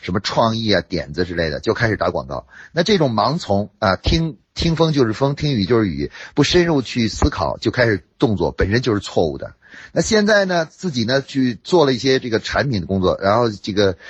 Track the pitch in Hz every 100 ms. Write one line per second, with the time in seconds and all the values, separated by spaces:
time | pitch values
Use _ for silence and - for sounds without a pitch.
0 | - 92 - - 117 113 113 92 87 85
1 | 69 73 87 87 82 73 90 104 117 98
2 | 85 80 67 67 - - - 156 175 202
3 | 147 110 107 170 - 101 104 - 104 95
4 | - 165 165 127 _ - 165 156 165 143
5 | 117 107 139 143 151 131 92 117 107 71
6 | 69 - - - 143 180 170 151 120 123
7 | 113 - - - 78 - 117 - 117 98
8 | - - 131 98 80 67 92 113 127 104
9 | - - 85 69 - - _ - - -
10 | 170 214 208 208 196 175 160 - 185 123
11 | 110 135 135 139 127 110 - 180 143 127
12 | 135 131 123 110 - 92 120 110 82 98
13 | 90 - 95 110 120 101 - 98 101 -